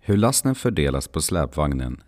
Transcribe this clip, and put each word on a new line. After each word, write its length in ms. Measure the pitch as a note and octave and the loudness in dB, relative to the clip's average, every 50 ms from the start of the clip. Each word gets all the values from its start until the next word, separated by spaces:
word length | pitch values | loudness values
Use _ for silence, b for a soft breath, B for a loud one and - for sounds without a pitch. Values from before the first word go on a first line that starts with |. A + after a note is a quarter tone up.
Hur 160 | _ - G2+ | _ 2 2
lasten 380 | G2+ G#2+ A#2+ C3+ - - C3 C3 | 4 4 4 2 2 0 0 -2
fördelas 540 | - - B2 A2 D#2+ D2 C#2 C2 C#2 C2+ - | 0 -2 -2 0 2 0 2 0 -2 -4 -4
på 140 | - E2 D#2 | -4 -4 -2
släpvagnen 800 | - F#2 F2 D2+ C2 - - D2+ D2 C#2 C2 B1+ B1 B1+ - - | 0 0 0 -2 -2 0 -2 0 0 0 -2 -4 -4 -6 -10 -14